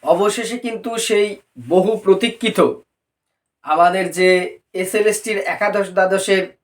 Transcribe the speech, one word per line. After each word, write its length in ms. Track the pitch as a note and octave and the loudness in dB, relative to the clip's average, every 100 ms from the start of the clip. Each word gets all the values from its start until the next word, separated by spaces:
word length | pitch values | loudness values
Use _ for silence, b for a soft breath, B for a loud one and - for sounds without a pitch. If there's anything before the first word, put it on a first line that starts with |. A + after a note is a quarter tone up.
| - | 2
অবশেষে 440 | F3 G3+ G#3 - A#3+ | 2 2 -2 -6 -6
কিন্তু 400 | A#3+ G#3+ A#3+ A3+ | -8 -8 -8 -6
সেই 380 | - G#3+ G#3 G3+ _ - A#2+ | -2 0 0 -4 _ -20 0
বহু 300 | F3 F#3 A3 | 2 2 0
প্রতীক্ষিত 640 | F#3+ F#3+ C#3+ - A3 - D3+ - _ _ _ _ _ _ _ _ | 2 2 2 -2 -4 0 0 0 _ _ _ _ _ _ _ _
আমাদের 480 | - D#3 F3 F#3 F3+ | -4 2 4 2 -4
যে 480 | F3 F#3 F3+ F3+ - _ | 0 2 2 0 -10 _
এসএলএসটির 640 | F#3 F#3 G#3+ G#3+ G#3+ A3+ G3+ | -8 -4 0 0 0 -4 -6
একাদশ 500 | F3+ F3+ G#3 G3+ F#3+ | -4 -2 -2 -2 -2
দ্বাদশের 540 | F3+ F#3 F#3+ G3 F#3+ F#3 _ | 0 2 0 0 0 -2 _